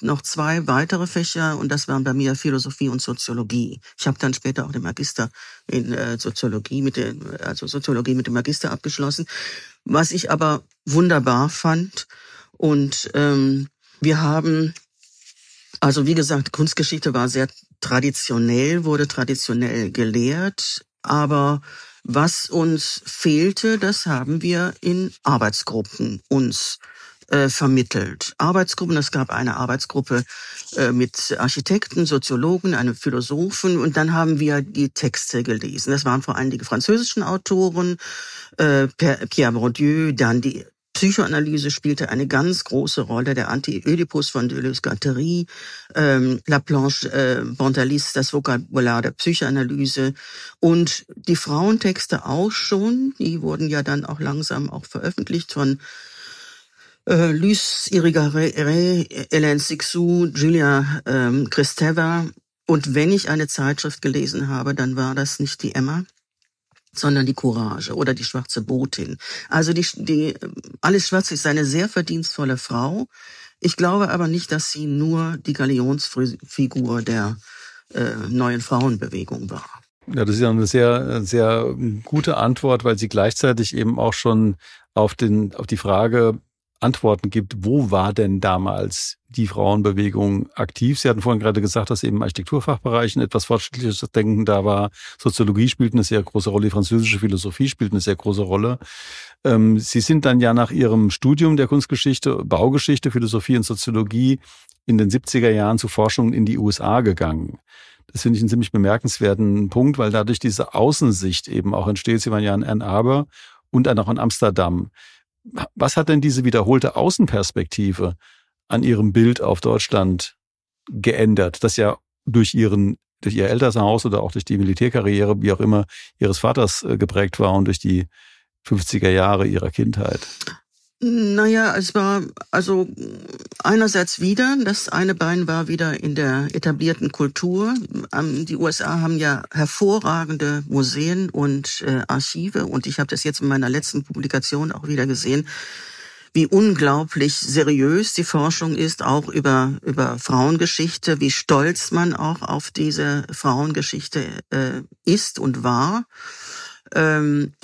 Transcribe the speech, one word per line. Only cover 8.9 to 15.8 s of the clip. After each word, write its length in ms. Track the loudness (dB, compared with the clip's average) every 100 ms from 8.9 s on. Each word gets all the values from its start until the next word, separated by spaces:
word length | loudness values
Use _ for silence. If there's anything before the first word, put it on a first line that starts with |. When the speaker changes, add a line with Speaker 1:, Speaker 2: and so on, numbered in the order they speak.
| -4 -4 -4 -8 -10 -12 -14 -18 _
Speaker 1:
Was 260 | 0 2 2
ich 200 | -2 -2
aber 320 | 0 0 -2 -6 _ 0
wunderbar 640 | 2 4 4 4 2 0
fand. 560 | 0 0 0 -2 -8 -14 -18 -20 -20 -20
Und, 580 | -2 2 2 2 -2 -4
ähm, 560 | 0 2 4 2 0 -4 _ _ _
wir 220 | 2 2
haben, 500 | 2 2 2 2 0 -4 _ _ _ _ -20 _ _ _ _ -2